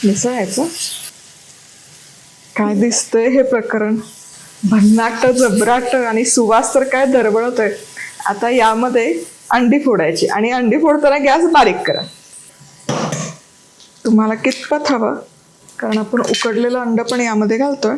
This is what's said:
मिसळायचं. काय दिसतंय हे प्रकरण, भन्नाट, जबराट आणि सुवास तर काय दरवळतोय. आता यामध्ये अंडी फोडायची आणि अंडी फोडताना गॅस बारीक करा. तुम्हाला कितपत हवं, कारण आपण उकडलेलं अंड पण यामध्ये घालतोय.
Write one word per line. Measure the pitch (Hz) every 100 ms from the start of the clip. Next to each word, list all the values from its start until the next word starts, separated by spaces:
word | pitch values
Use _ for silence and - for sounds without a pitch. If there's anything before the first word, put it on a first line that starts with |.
मिसळायचं. | 208 196 240 247 185 240 330 330 - - - - - - - - - - - - - - - - - -
काय | 208 202
दिसतंय | 233 214 - 226 233
हे | 262
प्रकरण, | 262 247 214 220 208 220 - - - - - - 202
भन्नाट, | 214 208 220 226 233 254
जबराट | 254 254 208 214 247 247 262
आणि | 240 220 247
सुवास | - 226 226 226 269
तर |
काय | 262 262 269
दरवळतोय. | 262 220 214 240 247 208 202 - - - - -
आता | 202 233
यामध्ये | 247 220 220 247 247 233 165 - - -
अंडी | 226 240 285
फोडायची | 277 202 156 165 -
आणि | 202 226
अंडी | 254 247 269
फोडताना | 311 302 294 285
गॅस | 277 285
बारीक | 339 311 233 - -
करा. | - - - - - - - - - - - - - - - _ _ _ _ - _ 240
तुम्हाला | 214 220
कितपत | 220 269 254 - 294 294
हवं, | 254 220 277 - _ _ _ - -
कारण | 233 214
आपण | 208 -
उकडलेलं | - 220 233 220 240 247
अंड | 240 226
पण | 240 247
यामध्ये | 240 214 208 226
घालतोय. | 277 277 220